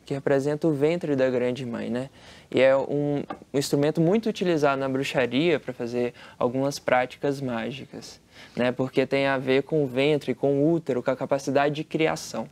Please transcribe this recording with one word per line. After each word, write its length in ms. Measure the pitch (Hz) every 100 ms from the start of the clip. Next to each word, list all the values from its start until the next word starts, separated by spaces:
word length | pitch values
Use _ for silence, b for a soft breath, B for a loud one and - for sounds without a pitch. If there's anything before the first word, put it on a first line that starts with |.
que 100 | -
representa 520 | 139 143 139 143 147 165
o 60 |
ventre 420 | 139 151 175 160
da 160 | 135 131
grande 340 | 123 123 123 123
mãe, 240 | 113 107
né? 180 | 120 131 B B B B
E 100 | 127
é 140 | 135
um, 480 | 135 - 143 147 143 - - -
um 60 | 135
instrumento 420 | - 143 147 170
muito 260 | 165 220 220
utilizado 520 | 208 180 160 143 135
na 80 | 135
bruxaria 720 | 131 139 147 120 127 170 135
pra 120 | -
fazer 400 | - 117 123 120 B B -
algumas 400 | 120 131 139 139
práticas 640 | - 127 127 - 143 139
mágicas, 760 | 131 113 113 135 - 113 - - B B B -
né? 160 | 123
Porque 320 | 123 131 135
tem 220 | 131 139 139
a 100 | 135
ver 280 | 131 131
com 200 | 139 156
o 20 | 139
ventre, 480 | 123 143 147 131
com 280 | 120 139 139
o 100 | 151
útero, 300 | 165 160 123
com 80 | 127
a 60 | 131
capacidade 580 | 131 139 147 135 147
de 100 | 147
criação, 640 | 156 156 160 160 - 117 123